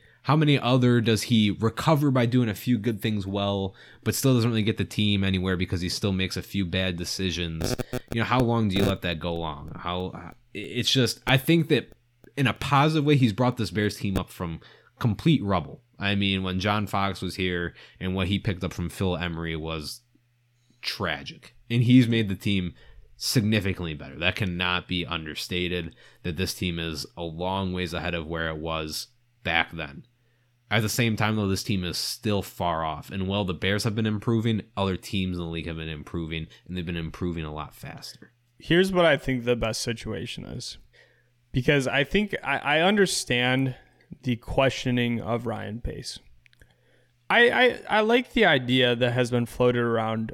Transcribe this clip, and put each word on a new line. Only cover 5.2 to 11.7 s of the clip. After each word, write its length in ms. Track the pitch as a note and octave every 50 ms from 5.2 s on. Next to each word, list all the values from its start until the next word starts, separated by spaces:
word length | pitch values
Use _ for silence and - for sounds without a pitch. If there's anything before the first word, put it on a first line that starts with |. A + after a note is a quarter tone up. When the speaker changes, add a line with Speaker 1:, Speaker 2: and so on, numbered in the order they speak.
| G2
Speaker 1:
anywhere 320 | F#2+ F#2+ F#2 F2+ F#2+ F#2
because 240 | F2 F#2 - G2 E2+
he 80 | F2+
still 240 | F2+ - - - G2+
makes 240 | F#2+ F#2 F#2 F2+ -
a 60 | F#2
few 240 | - - - G2+ G2
bad 320 | E2 F2+ F#2 F#2+ F#2 F2+
decisions? 800 | E2 F2 - - - F#2+ F#2 E2 F2 F2 E2+ E2 D#2+ E2+ - - - B2 - - B2 - -
You 80 | - A#2
know, 60 | A2
how 160 | - A#2+ B2+
long 260 | B2+ A#2 A#2 A#2 A2
do 80 | G#2 F#2
you 80 | G2 G2
let 200 | G2 F#2+ - -
that 160 | F2 E2+ D#2
go 120 | F2 F2 E2+
long? 360 | E2+ E2 D#2+ D2 C#2+ D2 D#2 - -
How, 540 | - F2 F2 F2+ F#2 F2+ - - E2+ - - - _ _ -
it's 380 | G2+ G2+ C#2 E2+ B2 A#2 -
just, 300 | - C3+ A#2+ A2 - - -
I 120 | B2+ C3
think 320 | C3+ - - E3 E3+ D3
that 240 | -